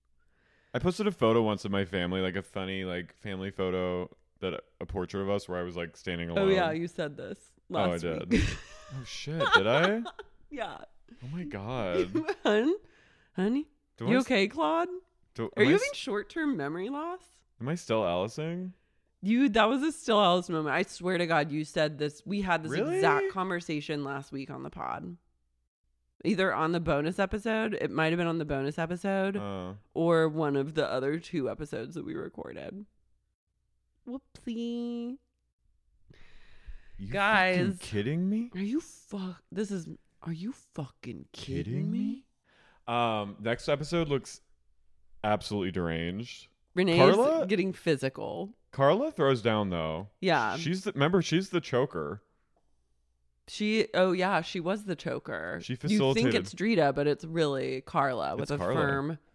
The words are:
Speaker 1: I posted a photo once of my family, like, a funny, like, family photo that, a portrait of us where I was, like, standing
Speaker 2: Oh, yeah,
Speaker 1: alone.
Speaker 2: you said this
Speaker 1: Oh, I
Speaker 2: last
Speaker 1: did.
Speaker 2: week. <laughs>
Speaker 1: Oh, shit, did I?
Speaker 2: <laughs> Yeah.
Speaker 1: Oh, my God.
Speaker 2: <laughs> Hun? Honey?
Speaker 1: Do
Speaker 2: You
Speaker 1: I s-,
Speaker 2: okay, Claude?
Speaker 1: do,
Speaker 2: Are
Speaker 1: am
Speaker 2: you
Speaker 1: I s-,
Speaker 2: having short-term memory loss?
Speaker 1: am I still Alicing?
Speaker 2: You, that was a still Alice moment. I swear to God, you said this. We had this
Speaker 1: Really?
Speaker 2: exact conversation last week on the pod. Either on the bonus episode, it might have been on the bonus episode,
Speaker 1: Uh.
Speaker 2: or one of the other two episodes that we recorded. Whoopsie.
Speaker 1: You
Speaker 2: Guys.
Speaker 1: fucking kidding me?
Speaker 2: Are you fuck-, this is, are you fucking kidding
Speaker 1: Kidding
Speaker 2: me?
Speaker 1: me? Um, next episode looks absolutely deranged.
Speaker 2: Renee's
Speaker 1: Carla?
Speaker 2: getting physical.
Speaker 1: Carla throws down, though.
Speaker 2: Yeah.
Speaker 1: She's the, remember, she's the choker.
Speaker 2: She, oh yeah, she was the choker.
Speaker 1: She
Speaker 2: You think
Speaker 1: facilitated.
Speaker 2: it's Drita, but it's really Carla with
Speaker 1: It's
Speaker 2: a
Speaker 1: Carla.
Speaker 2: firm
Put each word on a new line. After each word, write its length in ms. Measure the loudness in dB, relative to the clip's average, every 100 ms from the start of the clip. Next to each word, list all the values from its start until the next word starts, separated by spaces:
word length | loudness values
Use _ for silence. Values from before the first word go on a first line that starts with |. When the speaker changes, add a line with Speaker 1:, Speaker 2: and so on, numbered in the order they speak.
| _ _ _ _ _ _ _
Speaker 1:
I 60 | -2
posted 260 | 0 2 0
a 60 |
photo 320 | 4 4 6
once 200 | 4 0
of 60 | -2
my 160 | -2 0
family, 360 | 0 0 0
like, 140 | 0 -2
a 60 |
funny, 440 | -6 -8 -6 -6 -4
like, 280 | -6 -8 _
family 340 | -10 -6 -6
photo 580 | -2 0 2 0 -2 -4 -10 _ -6
that, 200 | -6 -6 -10 -14
a 40 | -8
portrait 380 | -4 -4 -4
of 60 | -2
us 200 | -2 -2
where 80 | -6
I 40 |
was, 120 | -4 -6
like, 220 | -8 -8
standing 320 | -6 -4 -2 0
Speaker 2:
Oh, 100 | 2
yeah, 200 | 2 2
Speaker 1:
alone. 140 | -2
Speaker 2:
you 60 | -6
said 300 | -6 -8 -8
this 220 | -12 -12 _ _ -8
Speaker 1:
Oh, 40 | -2
I 100 | 0
Speaker 2:
last 140 | 0
Speaker 1:
did. 300 | -2 -4 0
Speaker 2:
week. 120 | 2
<laughs> 140 | 2 -2 -12 -20 -14
Speaker 1:
Oh, 100 | -12
shit, 380 | -10 -10 -8 -2 2 4
did 100 | 4
I? 380 | 4 4 0 -4 -12 -20
Speaker 2:
<laughs> 220 | -20 -16
Yeah. 260 | -10 -8 -10 -16 -20 -20 -16
Speaker 1:
Oh, 40 | -12
my 100 | -10 -8
God. 680 | -8 -6 -4 0 0 0 -2 -2
Speaker 2:
<laughs> 120 | -2
Hun? 320 | 2 4 4 0 -4 _ _ _ _ -2
Honey? 300 | 0 0 -4 _ _ -6
Speaker 1:
Do 80 | 2
Speaker 2:
You 120 | 4
Speaker 1:
I 0 |
s-, 80 | 4
Speaker 2:
okay, 220 | 2 2
Claude? 420 | 0 0 0 -2 -6 _ _ _
Speaker 1:
do, 120 | -8 -6 2
Speaker 2:
Are 60 |
Speaker 1:
am 60 | 6
Speaker 2:
you 20 |
Speaker 1:
I 40 | 6
s-, 40 |
Speaker 2:
having 120 | 2 -4
short-term 600 | -4 -4 -4 -4 -2 -2
memory 340 | -4 -4 -6
loss? 320 | -6 -8 -10 -14 _ _ -10
Speaker 1:
am 100 | -4
I 40 | -4
still 280 | 0 2
Alicing? 720 | 2 2 -2 -4 -6 -6 -8 -12 _ _ _ _
Speaker 2:
You, 280 | 0 4 4
that 180 | 4 4
was 140 | 4
a 100 | 0
still 300 | -2 2 6
Alice 280 | 6 6 2
moment. 260 | -2 0 0
I 80 |
swear 340 | -2 -4 -2 0
to 80 | 2
God, 240 | 2 2
you 120 | -2
said 340 | -4 0 0 0
this. 240 | -6 -6 -6
We 140 | -4
had 200 | 0 0
this 100 | 0
Speaker 1:
Really? 220 | -2 0 2
Speaker 2:
exact 340 | 4 4 2
conversation 720 | -2 -2 -2 -2 -6 -4 -6
last 280 | -4 -8 -8
week 200 | -10 -10
on 100 | -10
the 80 | -10
pod. 480 | -8 -6 -6 -8 -14 _ _ _ _ _ _ _ _ _ _
Either 300 | 0 2 2
on 200 | 2 2
the 60 | 0
bonus 380 | 2 0 0 0
episode, 560 | -2 0 -2 0 0 -2
it 80 | -2
might 200 | 0 2
have 60 | 2
been 100 | 0
on 100 | 0
the 80 | -2
bonus 320 | -2 -2 -2
episode, 580 | -4 -4 -2 0 0 -2
Speaker 1:
Uh. 360 | -6 -6 -8 -12 _ 0
Speaker 2:
or 340 | 4 6 4
one 260 | 2 0 2
of 200 | 0 0
the 100 | 0
other 300 | 0 0 -2
two 320 | -4 -4 -4
episodes 460 | -4 -8 -8 -8 -10
that 100 | -8
we 80 |
recorded. 720 | -8 -8 -10 -12 -10 -12 -12 -16 _ _ _ _ _ _ _ _ _ _ _ -12
Whoopsie. 1120 | -12 _ -16 -8 -6 -4 -4 -6 -6 -8 -10 _ _ _ _ _ _ _ _ _ -20 -20 -20 -20 -20 -14 -14 -14 -12
Speaker 1:
You 80 | -6
Speaker 2:
Guys. 460 | 0 4 6 6 4
Speaker 1:
fucking 200 | 2 0
kidding 500 | -4 -2 0 0 0
me? 220 | 0 -2
Speaker 2:
Are 60 | -4
you 200 | -2 -2
fuck-, 640 | -4 -20 -12 -8 -8 -10 _
this 200 | -6 -4
is, 160 | -4 -6 -14 _ _
are 100 | -8
you 200 | -6 -6 -10 _ -10
fucking 500 | -10 _ -14 -12 -14
kidding 300 | -16 -8 -6
Speaker 1:
Kidding 280 | -4 -2 -2
Speaker 2:
me? 320 | -2 -2 -4 _ _ _ _ _ _ -4
Speaker 1:
me? 60 | 0
Um, 420 | 2 0 -4 -4
next 260 | -4 -4 0
episode 380 | -2 0 0 0
looks 340 | -2 -4 -18 _ _ _ _ _ -20 _ -6
absolutely 480 | 0 0 0 -2 -2
deranged. 760 | 0 0 0 -2 -4 -8 -14 -20 _ _ 0
Speaker 2:
Renee's 220 | 2 8
Speaker 1:
Carla? 480 | 8 8 6 4 2
Speaker 2:
getting 260 | 0 0
physical. 800 | -2 0 0 0 -4 -8 -6 -8 -12 _
Speaker 1:
Carla 380 | 4 6 6 2
throws 300 | 2 4 4
down, 280 | 4 2 2
though. 380 | 0 -2 -4 -8 -4
Speaker 2:
Yeah. 360 | 2 2 2 0
Speaker 1:
She's 260 | -2 -2
the, 80 | -2
remember, 300 | 2 4 4
she's 280 | 4 2 2
the 120 | -2
choker. 600 | 0 0 0 -2 -6 -8 _ _ _ _ _ _ _ _ _ _ _ _ -16
Speaker 2:
She, 400 | -2 0 2 2
oh 180 | 4 4
yeah, 300 | 4 2 2
she 180 | -2 -4
was 240 | -4 -4
the 120 | -4 -6
choker. 600 | -4 -6 -6 -8 -6 -8
Speaker 1:
She 100 | -6
Speaker 2:
You 40 | -6
think 140 | 0
Speaker 1:
facilitated. 420 | 4 4 4 4 2
Speaker 2:
it's 180 | 0
Drita, 400 | -4 2 4 4
but 140 | 4 0
it's 160 | 0
really 580 | -4 -2 0 0 -4 -6
Carla 540 | -4 0 0 0 -2 -4
with 80 |
Speaker 1:
It's 80 | -2
Speaker 2:
a 60 | -2
Speaker 1:
Carla. 180 | 0 0
Speaker 2:
firm 440 | 0 0 -2 -6 _